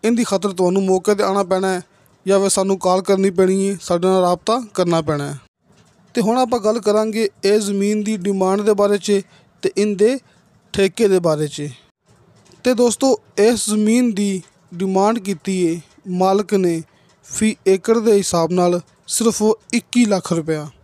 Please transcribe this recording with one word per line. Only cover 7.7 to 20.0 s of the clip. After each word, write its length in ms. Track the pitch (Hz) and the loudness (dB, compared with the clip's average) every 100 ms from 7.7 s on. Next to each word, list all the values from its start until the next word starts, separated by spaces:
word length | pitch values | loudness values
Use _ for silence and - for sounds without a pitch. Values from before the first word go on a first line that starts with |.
| 202 202 214 | -2 -2 -2
ਦੀ 140 | 208 220 | -2 -4
ਡਿਮਾਂਡ 440 | 180 196 190 196 | -2 0 0 0
ਦੇ 140 | 208 | 0
ਬਾਰੇ 240 | 208 202 202 | 2 2 0
'ਚ 220 | 165 202 190 _ _ _ | 0 -2 -2 _ _ _
ਤੇ 100 | - - | -4 -2
ਇਹਦੇ 420 | 208 196 208 262 _ _ _ _ _ | -2 2 2 0 _ _ _ _ _
ਠੇਕੇ 360 | - 196 - 220 | -2 -2 2 2
ਦੇ 100 | 185 | 2
ਬਾਰੇ 300 | 170 151 151 | 2 -2 -4
'ਚ। 200 | 143 147 120 _ _ _ _ _ _ _ _ | -6 -12 -14 _ _ _ _ _ _ _ _
ਤੇ 100 | - | -2
ਦੋਸਤੋ, 460 | 240 240 220 269 240 _ - | 2 2 2 0 0 _ 2
ਇਸ 320 | 208 233 - | 2 2 -2
ਜ਼ਮੀਨ 420 | 214 214 233 247 | 0 2 2 2
ਦੀ 300 | 196 202 190 - _ _ | 0 -2 -2 -8 _ _
ਡਿਮਾਂਡ 440 | 175 190 190 202 233 | -8 -2 2 2 0
ਕੀਤੀ 580 | 190 180 - 190 175 170 | -4 -8 -4 -2 -2 -2
ਹੈ 40 | - _ 202 | -10 _ -8
ਮਾਲਕ 460 | 180 190 196 208 | 0 2 2 0
ਨੇ 280 | 202 180 165 160 _ _ _ | 0 0 -2 -8 _ _ _
ਫੀ 320 | - - 220 - - | -14 -2 -2 0 0
ਏਕੜ 320 | 190 185 226 | 0 2 0
ਦੇ 140 | 220 | 4
ਹਿਸਾਬ 400 | 202 190 175 165 | 2 2 -2 0
ਨਾਲ 280 | 180 180 175 - _ - | 2 0 0 -6 _ -8
ਸਿਰਫ 360 | - 233 - 214 214 _ | -2 -2 0 0 0 _
ਇੱਕੀ 320 | 233 - 240 | -6 -2 0